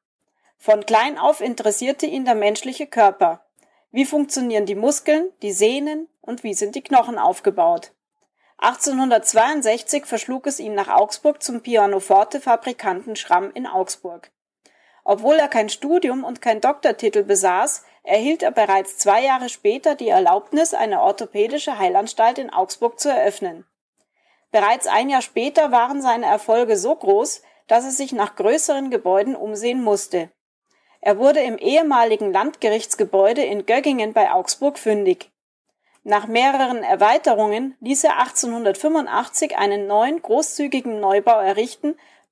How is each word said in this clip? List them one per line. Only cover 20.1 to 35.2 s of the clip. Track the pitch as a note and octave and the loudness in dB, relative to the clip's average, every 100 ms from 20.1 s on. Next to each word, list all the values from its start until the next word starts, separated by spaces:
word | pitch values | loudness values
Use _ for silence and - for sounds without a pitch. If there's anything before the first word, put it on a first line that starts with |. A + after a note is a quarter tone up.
| F#3 F3+ F#3 - D4+ E4 | 2 4 2 0 0 0
eine | - A3 F#3 | 0 -2 0
orthopädische | C#3 - A3 G#3 A3 C#4+ D4 A#3 | 0 0 -6 -2 -2 -2 -6 -2
Heilanstalt | F#3+ F#3 A3 - A3+ A#3+ | 0 0 -2 0 0 0
in | B3+ | -4
Augsburg | E3+ F#3+ - A#3 A#3 | -4 -4 -2 -4 -2
zu | D4 | -2
eröffnen. | B3+ B3+ G3 F#3+ E3 F#3+ _ _ _ _ _ _ _ _ | 0 0 -2 -8 -10 -18 _ _ _ _ _ _ _ _
Bereits | A3 G3+ B3+ A3 | 0 2 0 0
ein | G#3 C4 | 0 0
Jahr | C4+ | -2
später | - - B3+ - D4 | -2 -4 0 2 2
waren | A#3+ A#3+ C#4 | 2 2 -2
seine | C4 A#3 A3 | -2 0 0
Erfolge | G#3 - A3+ A#3 G#3 | -2 2 0 2 0
so | G3+ D#4+ | 0 -2
groß, | G3 G3 D4 - _ _ - | 2 2 0 -6 _ _ 0
dass | A#3 | 0
er | C4 | 0
sich | B3+ C#4 | -6 -6
nach | A#3+ G3+ - | -4 -4 -2
größeren | G3+ D4 - C#4 C4+ | 0 0 0 -2 -2
Gebäuden | A#3+ F3+ F#3+ G#3+ C4 | -2 2 2 0 -4
umsehen | G#3 G#3+ A#3 B3+ | -8 -6 -4 -2
musste. | A#3 G3+ - F3+ E3 _ _ _ _ _ _ _ - | 0 0 -2 -6 -6 _ _ _ _ _ _ _ 0
Er | G3+ | 2
wurde | C4+ D4 | 4 4
im | C4 A3 | 0 -2
ehemaligen | - C#4+ D#4+ C4 A#3 A3 G#3 | 0 2 2 2 2 2 0
Landgerichtsgebäude | F#3 B3 - A3 G#3+ A3 - G#3 G3 G3 A#3+ | 0 -2 -2 -2 -2 -2 -4 0 4 4 2
in | C#4 G#3 F#3+ | -2 -4 0
Göggingen | A#3+ C#4+ C4 A3 | 0 0 -2 0
bei | A3 G3+ | 2 2
Augsburg | F3+ F3+ - C#4+ C#4+ | 2 -2 -2 -4 -2
fündig. | - - G4 F4 | -2 0 2 0